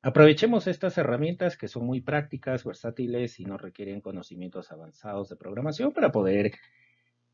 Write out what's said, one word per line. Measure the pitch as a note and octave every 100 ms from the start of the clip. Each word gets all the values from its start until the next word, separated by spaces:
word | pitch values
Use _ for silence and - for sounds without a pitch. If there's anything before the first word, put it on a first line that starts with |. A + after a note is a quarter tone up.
Aprovechemos | C3 B2+ D3+ D3+ A3+ A#3 -
estas | F3 F#3+ F#3
herramientas | B2+ B2 D#3 F3 F3+ -
que | -
son | B2 A#2+
muy | C3
prácticas, | B2+ D3 D3 C3+ - B2+
versátiles | A#2 F#2 A#2 A#2 B2 A#2+ A#2+ -
y |
no | F#2 G2
requieren | F#2+ - G2+ G2+
conocimientos | G2+ F#2+ - F2 F2+ F#2 -
avanzados | D#2 D#2+ _ G#2+ G2+ G2
de | -
programación | F#2 G#2 C#3+ D3 C4+
para | D4+ G#3
poder | A2 F#2+ G2+ G2+ - - _ _ _ _ _ _